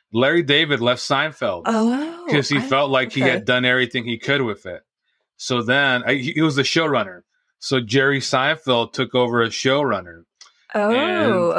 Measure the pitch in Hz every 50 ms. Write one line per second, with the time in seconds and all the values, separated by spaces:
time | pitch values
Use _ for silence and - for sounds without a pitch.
0 | _ _ 110 117 131 147 165 175 156 131 143 151 165 147 139 113 117 120 123 -
1 | - - 139 135 151 156 - - 123 104 92 87 - 233 226 214 220 233 254 277
2 | 302 330 339 349 349 320 156 143 131 - 143 135 254 269 135 139 143 139 135 131
3 | 127 113 - 139 131 131 123 117 104 127 123 127 127 127 127 127 127 117 - 123
4 | 110 120 117 110 - 139 143 139 127 107 98 - - 92 87 - - _ _ _
5 | _ _ _ _ _ _ _ - - - 127 120 107 117 131 139 143 135 127 123
6 | 117 117 139 135 123 - - 156 160 156 131 139 127 - - 165 160 151 135 117
7 | 101 92 90 90 - _ _ _ _ _ _ _ - - 135 131 120 101 123 135
8 | 135 139 139 135 - - 139 127 135 147 160 156 - 131 123 117 117 110 - 113
9 | 113 104 - 123 123 120 120 120 113 110 - - - 131 135 147 143 127 104 95
10 | 90 87 82 85 - _ _ - - - _ _ _ - - 214 202 214 233 262
11 | 311 359 359 339 302 240 196 180 170 170 160